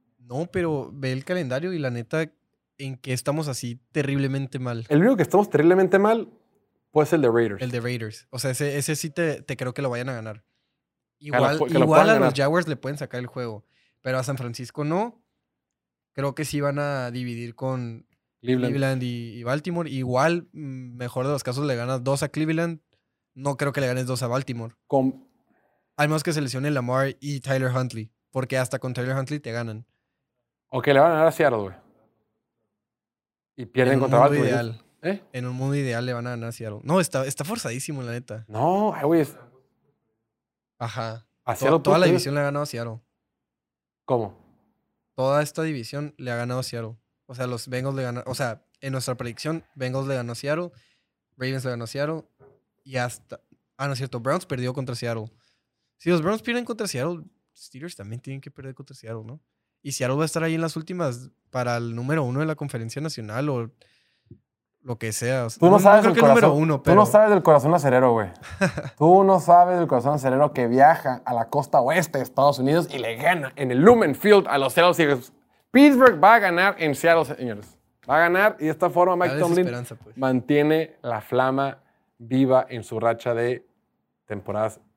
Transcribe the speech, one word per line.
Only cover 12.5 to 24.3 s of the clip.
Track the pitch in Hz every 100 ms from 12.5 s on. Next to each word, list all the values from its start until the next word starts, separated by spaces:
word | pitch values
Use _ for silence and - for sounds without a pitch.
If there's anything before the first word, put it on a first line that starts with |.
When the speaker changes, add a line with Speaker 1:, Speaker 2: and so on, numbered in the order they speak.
| 170 160
Speaker 1:
le | 135
pueden | 131 147
sacar | 139 123
el | 123
juego. | 127 120 107 _ _ _ _
Pero | 131 131
a |
San | 127 135
Francisco | 123 117 123 -
no. | 147 175 240 - _ _ _ _ _ _ _ _ _
Creo | - 139
que | 135
sí | 151 147
van | 143 143
a | 143 135 123
dividir | 123 123 117 117
con | 117 131 131 120 113 _ _ _ _
Speaker 2:
Cleveland. | 120 127 123
Speaker 1:
Cleveland | 139 135 131
y, | 123 120 117 113
y |
Baltimore. | 120 147 175 170 160
Igual, | 135 127 123 151 175 165
mm, | 156 143 131 123 120
mejor | 123 131 135
de |
los | 143
casos, | 127 127 147
le |
ganas | 120 120 131
dos | 127 139
a | 147
Cleveland. | 156 156 160 170 160 _ _ _ _ _
No | 131 139 131
creo | 143
que | 143
le | 131
ganes | 127 127
dos | 123
a |
Baltimore. | 123